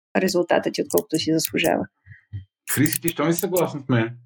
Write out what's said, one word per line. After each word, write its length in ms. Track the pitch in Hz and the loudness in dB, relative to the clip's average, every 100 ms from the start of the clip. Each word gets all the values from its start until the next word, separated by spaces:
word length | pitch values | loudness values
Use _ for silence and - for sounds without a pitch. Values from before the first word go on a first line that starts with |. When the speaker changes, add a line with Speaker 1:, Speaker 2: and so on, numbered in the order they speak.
| _ 190 | _ 0
Speaker 1:
резултатът 560 | 185 175 175 - 180 | 2 0 2 0 0
ти, 80 | - | -4
отколкото 360 | - - - 156 | 0 -2 0 -4
си 160 | 156 | 0
заслужава. 500 | 160 - - 90 - - _ - - _ 101 - _ - | 0 0 0 0 0 -4 _ -20 -20 _ -14 -14 _ -6
Speaker 2:
Христи, 300 | - - - | 2 2 2
ти 80 | 165 | -4
що 160 | - 151 | -2 0
не 80 | |
си 60 | 170 | 0
съгласна 420 | 185 180 151 147 | 0 0 0 -4
с 80 | 127 | 0
мен? 200 | 120 117 - | 0 0 -6